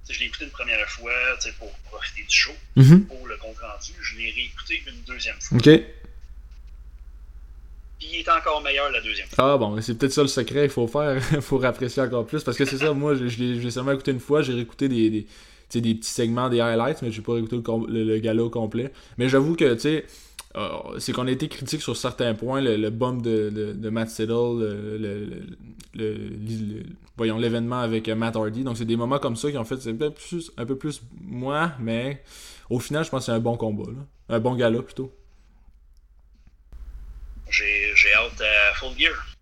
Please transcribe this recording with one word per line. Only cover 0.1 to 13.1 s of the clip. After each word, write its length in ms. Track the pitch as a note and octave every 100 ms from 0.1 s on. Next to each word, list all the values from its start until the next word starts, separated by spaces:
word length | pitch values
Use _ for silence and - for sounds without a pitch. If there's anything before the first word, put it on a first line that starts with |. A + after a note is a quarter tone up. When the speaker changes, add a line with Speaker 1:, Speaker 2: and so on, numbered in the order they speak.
| -
Speaker 1:
je 40 |
l'ai 60 | -
écouté 180 | -
une 80 | D3
première 340 | - A#2+ A2 G#2
fois, 220 | - A#2+ B2 B2+ B2
tu 80 | A#2
sais, 80 | -
pour 140 | A#2+ - -
profiter 340 | - - -
du 120 | - -
show, 160 | - - - -
Speaker 2:
Mhm. 300 | C3+ F3 G3+
Speaker 1:
pour 220 | - -
le 80 | -
compte 220 | - -
rendu. 340 | A2 G#2 - -
Je 140 | - A2+
l'ai 140 | A2+
réécouté 500 | A2 C3 - - - -
une 140 | - -
deuxième 300 | - - -
fois. 160 | - C3
Speaker 2:
OK. 60 | D3 D#3+ - - - - - - - - - - - - - - - - - - - - - -
Speaker 1:
Puis 100 | D#3
il 60 | E3+
est 100 | E3
encore 320 | E3 E3 D3+
meilleur 260 | C#3+ C#3 C#3+
la 100 | B2
deuxième 260 | G#2+ G#2 G2
fois. 260 | - C3
Speaker 2:
Ah 40 | C#3
bon, 140 | G#2+
mais 100 | G#2+
c'est 140 | G#2+ A2+
peut-être 180 | C#3
ça 80 | C#3
le 60 | C#3
secret, 340 | C3+ G#2+ C3+ D3
il 40 |
faut 180 | - A#2
faire, 340 | D3 D3+ C3 A#2
<laughs> 60 |
il 80 | D3+
faut 200 | - C3+
apprécier 380 | B2+ A#2 B2+ -
encore 240 | B2+ A#2+ A2+
plus, 180 | D3+
parce 140 | C#3 A2+
que 80 | C#3
c'est 120 | C3+
ça, 160 | D3+
moi, 200 | C#3 D3